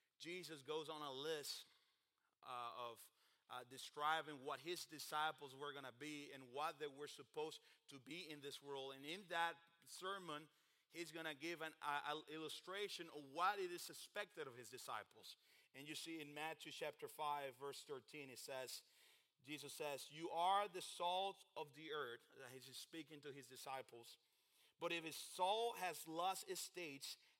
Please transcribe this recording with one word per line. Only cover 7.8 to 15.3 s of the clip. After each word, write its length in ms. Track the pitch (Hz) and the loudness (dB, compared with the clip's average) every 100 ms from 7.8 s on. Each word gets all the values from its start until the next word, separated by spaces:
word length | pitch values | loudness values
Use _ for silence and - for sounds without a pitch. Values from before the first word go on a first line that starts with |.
| - | -14
to 120 | 139 | -12
be 300 | 123 165 160 | -8 -6 -6
in 120 | 147 | -6
this 200 | 139 131 | -6 -6
world. 320 | 143 139 135 135 | -4 -2 -2 -4
And 100 | 143 | -4
in 180 | 180 180 | -4 2
that 280 | 170 170 165 - - - | 4 4 2 -10 -20 -12
sermon, 600 | - 185 196 175 147 156 _ _ _ _ | -4 0 0 0 -4 -4 _ _ _ _
he's 200 | 165 170 | -4 -4
gonna 240 | 160 160 143 | -2 -2 0
give 260 | 160 170 | 0 0
an, 120 | 160 143 | -2 -2
uh, 200 | 147 143 147 | 2 2 2
an 160 | 156 156 | 0 0
illustration 800 | 156 156 - - 190 202 - 165 147 | -2 -2 -4 -4 0 0 0 -4 -6
of 80 | 139 | -2
what 280 | 147 180 202 | 4 6 6
it 120 | 185 | 2
is 180 | 175 - | 0 -4
expected 580 | 151 - 208 202 - 143 | -6 -6 -4 -2 -2 -4
of 80 | 120 | -4
his 120 | 113 | -8
disciples. 680 | 123 - 113 101 - - | -6 -2 -2 -4 -10 -12